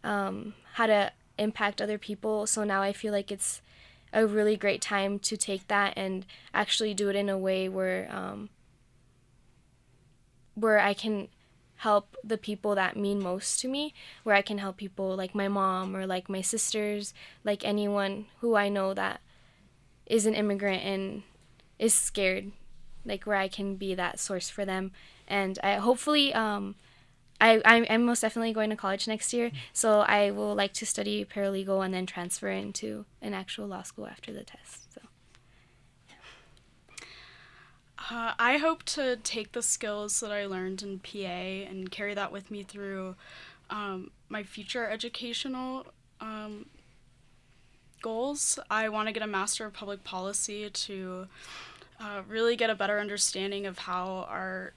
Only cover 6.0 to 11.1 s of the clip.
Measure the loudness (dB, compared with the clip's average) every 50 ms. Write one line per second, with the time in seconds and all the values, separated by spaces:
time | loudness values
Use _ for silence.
6 | -4 -4 -4 -6 -6 -10 -18 -20 -20 -2 0 0 2 2 2 0 2 0 0 0
7 | 0 2 2 2 0 0 0 0 0 0 2 2 0 -2 -2 0 0 0 0 -2
8 | -4 -4 -6 -6 -6 -6 -8 -8 -10 -14 _ _ _ _ _ _ _ _ _ _
9 | _ _ _ _ _ _ _ _ _ -20 -20 _ _ _ _ _ _ _ _ _
10 | _ _ _ _ _ _ _ _ -20 -16 _ 0 4 6 6 8 6 6 2 0
11 | -2 -2